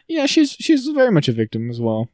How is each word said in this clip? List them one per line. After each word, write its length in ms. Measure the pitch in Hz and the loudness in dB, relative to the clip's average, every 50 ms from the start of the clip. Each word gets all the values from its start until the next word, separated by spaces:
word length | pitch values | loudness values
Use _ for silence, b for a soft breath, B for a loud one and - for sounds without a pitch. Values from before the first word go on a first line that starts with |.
| - | -10
yeah, 180 | - 320 311 277 | -6 -4 -2 -2
she's, 260 | 285 - 320 294 269 | 0 2 2 2 2
she's 340 | - - - - 320 269 247 311 | 0 -2 0 0 2 2 0 -2
very 220 | 302 277 254 247 | 0 2 2 4
much 180 | 196 147 - 131 | 4 2 2 2
a 40 | |
victim 360 | 113 113 110 - - 110 113 120 | 0 -2 -2 -4 -4 -6 -6 -8
as 80 | 117 120 | -6 -4
well. 280 | 117 113 110 110 113 - | -2 -2 -2 -2 -4 -6